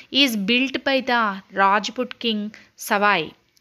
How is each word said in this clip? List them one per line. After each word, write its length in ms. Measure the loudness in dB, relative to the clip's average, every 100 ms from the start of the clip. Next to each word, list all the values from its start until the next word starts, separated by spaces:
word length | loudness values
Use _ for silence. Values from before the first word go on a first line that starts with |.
| -2
is 260 | 2 2 2
built 460 | 0 0 0 -2
by 180 | -2 -2
the 400 | 0 0 0 -4 -6
Rajput 680 | 0 2 2 -2 -6 -8 -6
king 340 | -4 -4 -6 -12 -20 -16
Savai, 560 | -2 2 2 2 -2 -12 _ _